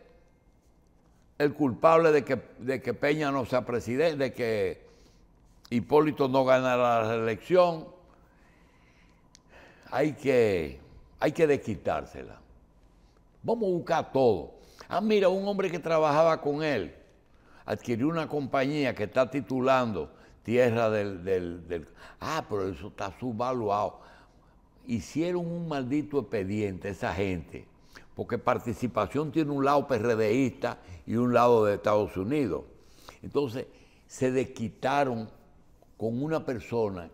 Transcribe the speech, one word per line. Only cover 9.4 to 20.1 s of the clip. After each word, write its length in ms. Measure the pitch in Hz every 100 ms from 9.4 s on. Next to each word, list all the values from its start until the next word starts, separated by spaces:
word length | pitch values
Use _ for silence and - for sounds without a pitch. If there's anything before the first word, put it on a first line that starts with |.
| _ - - - -
Hay 240 | 123 156
que, 680 | 131 135 123 110 90 73 64 - - - -
hay 120 | 147
que 140 | 156 156
desquitársela. 920 | 135 - 104 101 78 67 67 58 - - - _ _ _ _ _ _ _ _
Vamos 260 | 190 233 196
a 40 |
buscar 400 | 175 - 160 -
todo. 420 | 131 123 151 - - - - -
Ah, 120 | 175
mira, 280 | 220 214 185
un 180 | 190 196
hombre 240 | 196 190
que 80 | 170
trabajaba 600 | 165 160 156 147 165 160
con 220 | 143 143
él 320 | 156 123 82 - - _ _ _ _ -
adquirió 440 | - 107 - 110 143
una 200 | 165 147
compañía 680 | 147 135 139 135 151 131
que 100 | 104
está 260 | 104 127 127
titulando 800 | 143 - 131 131 131 120 90 71